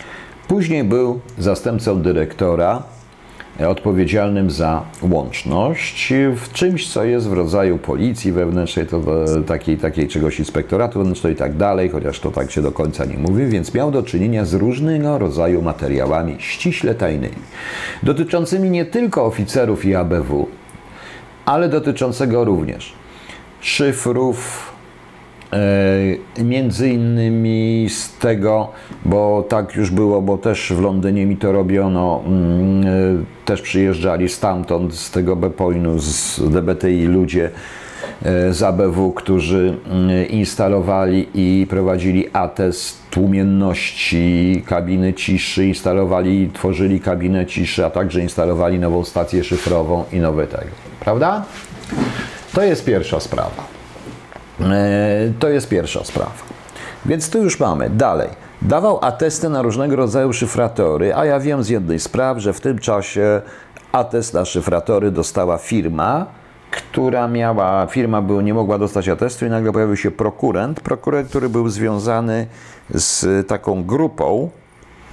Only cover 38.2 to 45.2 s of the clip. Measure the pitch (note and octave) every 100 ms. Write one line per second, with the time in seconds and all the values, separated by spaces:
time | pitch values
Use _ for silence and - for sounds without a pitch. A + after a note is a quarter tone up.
38.2 | F#2 F2+ F#2 F2 G2+ F2+ F#2+ F2 F#2+ F#2
39.2 | G2 F#2 D#2 F#2+ F#2 - - F#2 F#2 F#2
40.2 | F2+ G#2+ G2 - G2 G2+ F2+ F#2+ F#2 F#2+
41.2 | - G2 F#2 F#2+ F#2+ F#2+ F#2+ F2+ F#2 F#2
42.2 | - G2 E2+ - F#2 F2 - - - F2+
43.2 | G2 G2 G2 G2 G2 F2+ - - - E2+
44.2 | F2 F2 F2+ F2+ - F2 F2 F#2 F#2 F#2